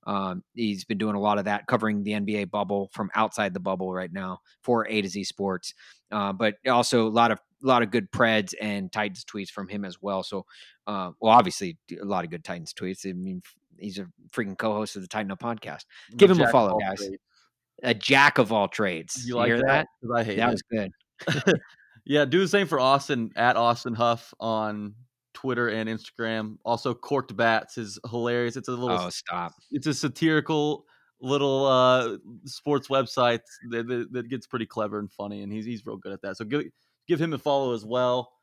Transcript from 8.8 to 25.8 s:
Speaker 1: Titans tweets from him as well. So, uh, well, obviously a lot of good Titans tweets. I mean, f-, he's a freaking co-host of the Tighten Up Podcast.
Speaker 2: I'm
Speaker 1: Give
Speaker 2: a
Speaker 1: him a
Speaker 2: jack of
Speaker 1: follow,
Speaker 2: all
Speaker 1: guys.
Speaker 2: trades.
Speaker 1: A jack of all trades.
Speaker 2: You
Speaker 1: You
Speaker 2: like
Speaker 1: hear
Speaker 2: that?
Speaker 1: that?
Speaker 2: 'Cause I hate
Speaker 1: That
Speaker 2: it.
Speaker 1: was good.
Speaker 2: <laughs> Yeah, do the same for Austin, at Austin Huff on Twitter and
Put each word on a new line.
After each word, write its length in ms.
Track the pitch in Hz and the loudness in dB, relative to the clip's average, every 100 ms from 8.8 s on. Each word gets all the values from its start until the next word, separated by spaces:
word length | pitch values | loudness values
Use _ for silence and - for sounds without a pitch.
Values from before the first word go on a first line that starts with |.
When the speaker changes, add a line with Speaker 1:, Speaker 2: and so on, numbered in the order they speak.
| 92 | -6
Speaker 1:
Titans 320 | 110 104 92 | -4 -4 -6
tweets 260 | - 107 95 | -12 -10 -10
from 200 | - 92 | -10 -8
him 160 | 104 98 | -8 -8
as 140 | 87 | -10
well. 200 | 98 95 | -6 -4
So, 240 | 90 98 - - - _ - | -4 -10 -12 -20 -20 _ -10
uh, 260 | 101 92 - | -6 -8 0
well, 100 | 110 | 8
obviously 460 | 117 95 - 95 82 _ 85 | 8 8 -2 -8 -10 _ -10
a 40 | 101 | -4
lot 180 | 95 85 | -4 -4
of 40 | |
good 140 | 85 | -8
Titans 300 | - 87 80 | -10 -10 -10
tweets. 360 | - 92 95 98 | -10 -8 -8 -8
I 40 | |
mean, 280 | 90 92 92 | -8 -8 -10
f-, 120 | - _ _ _ | -12 _ _ _
he's 180 | 101 95 | -12 -10
a 60 | 90 _ - | -12 _ -10
freaking 260 | - 104 95 | -4 -4 -4
co-host 400 | 110 107 107 101 | -2 -2 -4 -8
of 40 | |
the 60 | 92 | -8
Tighten 240 | 107 101 | -6 -6
Up 80 | 95 | -6
Podcast. 460 | 120 113 - 76 - - - | -6 -8 -10 -14 -18 -20 -18
Speaker 2:
I'm 60 | 123 | 6
Speaker 1:
Give 120 | 196 | 8
Speaker 2:
a 40 | |
Speaker 1:
him 60 | 180 | 8
a 40 | |
Speaker 2:
jack 40 | 120 | 6
of 40 | |
Speaker 1:
follow, 200 | 127 104 | 6 4
Speaker 2:
all 60 | 107 | 2
Speaker 1:
guys. 180 | 98 98 | -2 -6
Speaker 2:
trades. 180 | 101 98 _ _ _ _ _ - | -8 -10 _ _ _ _ _ -6
Speaker 1:
A 100 | 127 113 | -2 -2
jack 420 | 107 135 143 143 | 4 6 6 6
of 140 | 107 | 2
all 160 | 113 98 | 2 0
trades. 480 | - 104 82 - - 120 | 0 -2 -2 -8 -10 -6
Speaker 2:
You 40 | |
Speaker 1:
You 60 | 120 | 0
Speaker 2:
like 100 | 120 | 2
Speaker 1:
hear 100 | 117 | 2
Speaker 2:
that? 60 | 135 | 4
Speaker 1:
that? 220 | 143 156 _ | 2 0 _
Speaker 2:
'Cause 100 | 120 | -4
I 100 | 120 113 | -2 0
hate 100 | 98 | 2
Speaker 1:
That 120 | 120 | 2
Speaker 2:
it. 20 | |
Speaker 1:
was 100 | - - 110 95 - _ _ - 143 | 0 -4 -4 -4 -8 _ _ -4 0
good. 100 | - 147 | 2 2
Speaker 2:
<laughs> 40 | - - _ _ - | 0 -20 _ _ -2
Yeah, 200 | 147 143 | 2 4
do 160 | 165 | 2
the 80 | 190 | 4
same 180 | 202 196 | 2 2
for 140 | 156 | 2
Austin, 500 | 127 139 - 131 113 - | 4 4 2 -4 -2 2
at 180 | 120 113 | 2 4
Austin 380 | 117 120 123 | 4 2 -2
Huff 400 | 113 120 117 - - | 0 2 2 -4 -8
on 560 | 113 110 110 104 104 107 127 _ _ | -4 -2 -2 -6 -10 -14 -20 _ _
Twitter 360 | - 131 120 120 | -10 -4 0 0
and 180 | 107 | -2